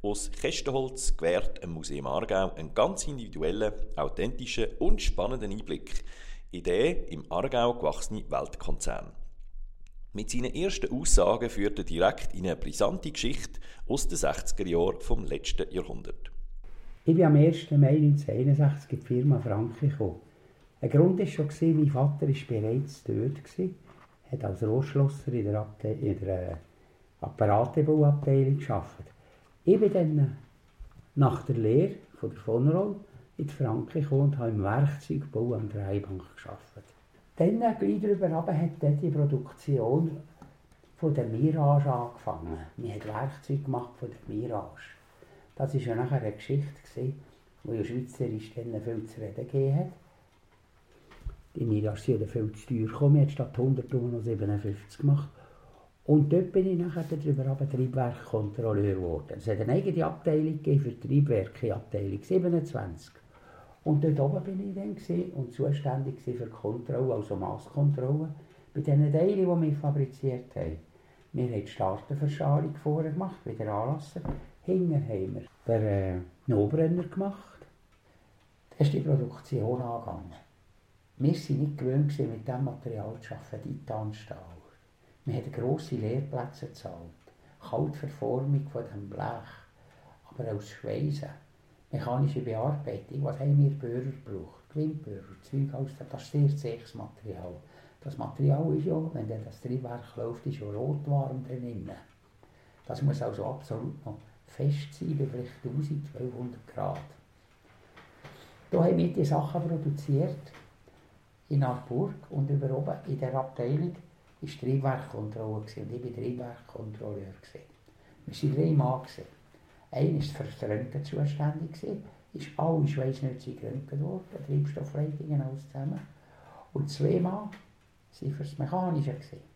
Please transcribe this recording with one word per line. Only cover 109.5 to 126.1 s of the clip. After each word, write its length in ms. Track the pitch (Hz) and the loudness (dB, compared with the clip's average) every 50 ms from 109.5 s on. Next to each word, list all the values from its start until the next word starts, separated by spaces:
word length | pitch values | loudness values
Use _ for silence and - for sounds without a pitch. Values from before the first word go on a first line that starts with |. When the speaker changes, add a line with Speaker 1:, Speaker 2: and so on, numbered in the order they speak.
| - 175 | -4 -4
Speaker 2:
produziert, 920 | - 165 165 151 147 147 143 - - - 139 135 170 - - - - - - - - - _ _ _ - _ - _ _ _ _ _ _ _ _ _ _ | -2 -2 -2 -2 -2 -2 -4 -4 -2 0 2 2 2 0 -2 -8 -12 -18 -20 -20 -20 -20 _ _ _ -20 _ -20 _ _ _ _ _ _ _ _ _ _
in 120 | 147 139 | 0 2
Arburg, 520 | 139 127 127 143 - - 123 123 190 202 - - - - | 2 2 0 -4 -6 -4 -2 -2 -2 -2 -4 -10 -14 -8
und 200 | - 147 139 135 | -4 -2 0 0
über 260 | 143 139 143 - 135 | 0 0 0 0 -2
oben 200 | 139 - - - - - | -2 -2 -4 -4 -6 -6
in 140 | - 135 - | -6 -4 -4
der 120 | 131 127 | -4 -2
Abteilung 600 | 131 131 131 - - - 120 123 143 156 175 175 170 - - - - _ _ _ - _ | -2 -4 -4 -4 -6 -6 -2 0 0 0 0 -2 -4 -8 -16 -20 -20 _ _ _ -18 _
ist 180 | - 143 - - | -14 -12 -10 -6
Triebwerkkontrolle 1040 | - 127 135 135 131 135 131 127 - - - 110 107 107 107 110 113 110 107 107 | -2 0 0 2 2 0 -2 -2 -6 -10 -10 -8 -8 -8 -8 -6 -6 -6 -6 -6
gewesen 220 | 107 - - 113 | -8 -10 -12 -12
und 100 | 107 107 117 | -10 -10 -10
ich 80 | 120 | -8
bin 120 | 123 120 110 | -8 -8 -8
Triebwerkkontrolleur 1200 | 113 113 120 123 123 123 120 117 - - - - - 113 107 107 107 113 110 104 101 98 95 95 - | -6 -6 -6 -6 -6 -8 -10 -12 -16 -20 -16 -14 -12 -12 -12 -12 -10 -10 -10 -8 -10 -10 -12 -16 -18
gewesen. 240 | - - - - - - - _ _ - _ _ - - - _ - | -20 -20 -20 -20 -20 -20 -20 _ _ -20 _ _ -20 -20 -20 _ -16
Wir 240 | - - - - 147 | -14 -8 -2 -2 0
waren 60 | 135 | 2
drei 160 | 139 160 165 | 4 4 4
Mann 300 | 156 143 127 123 131 131 | 4 4 4 4 0 -2
gewesen. 220 | - - - - - - - _ _ _ _ - _ _ - - _ _ | -4 -12 -16 -16 -18 -18 -20 _ _ _ _ -20 _ _ -20 -20 _ _
Einer 260 | - 127 - 170 160 143 | -2 0 2 2 2 0
ist 140 | 143 - | -2 -4
für 100 | - - | -4 -8
das 200 | - - - - | -8 -8 -8 -8
Röntgen 420 | - 107 104 113 131 - - 143 - | -4 -4 -2 -2 -4 -6 -6 -8 -8
zuständig 760 | - - 151 147 143 - - 147 147 156 156 165 156 - - | -6 -2 -2 -2 -2 0 0 -2 -2 -2 -2 -8 -10 -10 -10
gewesen, 240 | - - 202 208 - - - - _ _ - | -8 -8 -8 -8 -10 -14 -20 -20 _ _ -14
ist 140 | - 143 - - | -14 -14 -10 -4
alle 320 | - 151 165 165 156 143 143 | -2 0 2 2 2 2 2
schweißnützig 720 | - 139 131 131 135 - 139 127 123 - - 123 123 - | 0 0 -2 -2 -2 -2 -4 -6 -6 -6 -10 -12 -12 -10
geröntgt 400 | - 110 117 135 143 - 143 143 | -10 -8 -8 -8 -8 -6 -4 -4
worden, 240 | 151 180 190 185 - - - - 139 | -4 -4 -6 -8 -10 -12 -14 -14 -6
Treibstoffleitungen, 960 | 143 143 147 143 - - - 143 - - 147 147 156 147 - 151 151 147 139 | -2 0 0 0 0 -4 -6 -8 -6 -4 -4 -4 -4 -4 -8 -6 -2 -2 -2
alles 280 | 131 131 135 139 - - | -2 -2 -6 -10 -12 -12
zusammen. 320 | - 139 135 151 196 190 - - | -10 -8 -6 -6 -6 -8 -10 -14